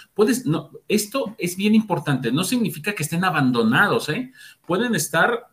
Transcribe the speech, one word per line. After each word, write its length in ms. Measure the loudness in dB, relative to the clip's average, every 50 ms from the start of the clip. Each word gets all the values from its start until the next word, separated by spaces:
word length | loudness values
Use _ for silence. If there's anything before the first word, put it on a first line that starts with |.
| -20 _ _
Puedes, 320 | 2 2 2 2 0 0
no, 240 | -2 -2 -2 -4 -8 -16 -14 -4 -2
esto 460 | -2 -2 -2 -2 -4 -6 -6 -6 -6
es 200 | -6 -6 -6 -4 -2
bien 160 | 2 4 4
importante. 580 | 4 4 2 -2 -2 0 0 -2 0 0 0
No 120 | 0 0 0
significa 500 | 0 0 0 0 -2 -4 -6 -6 -6 -4
que 80 | -4
estén 220 | -4 -4 -2 -2 0
abandonados, 840 | 0 0 2 2 2 2 2 2 4 4 4 4 4 2 0 -2 -2
¿eh? 240 | -4 -4 -6 -8 -12 -20 -20 -20 -20 _ _
Pueden 280 | -2 -2 0 0 0 0
estar 540 | -2 -2 0 0 2 2 2 0 -2 -6 -12